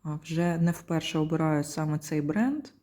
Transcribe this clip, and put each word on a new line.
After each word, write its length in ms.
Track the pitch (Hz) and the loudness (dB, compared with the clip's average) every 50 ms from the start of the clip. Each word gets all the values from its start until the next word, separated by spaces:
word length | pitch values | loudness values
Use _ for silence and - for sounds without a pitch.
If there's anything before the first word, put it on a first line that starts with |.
| - | -6
А, 120 | 156 151 | -6 -8
вже 420 | 156 - - 160 165 175 175 170 | -8 -6 -4 0 0 2 2 4
не 140 | 165 170 170 | 4 2 2
вперше 480 | 170 - - - 170 160 156 - - 160 | 2 -2 -4 -2 -2 -2 -2 0 0 0
обираю 440 | 156 156 160 160 160 156 151 147 147 | 0 2 2 0 2 2 2 0 0
саме 360 | 147 - 160 156 151 151 151 | -2 -4 -4 -2 0 -2 -2
цей 220 | - - 160 151 | -2 -2 -2 0
бренд. 460 | 147 147 175 208 233 262 285 311 - - - _ | 0 0 2 2 2 2 0 -2 -6 -12 -20 _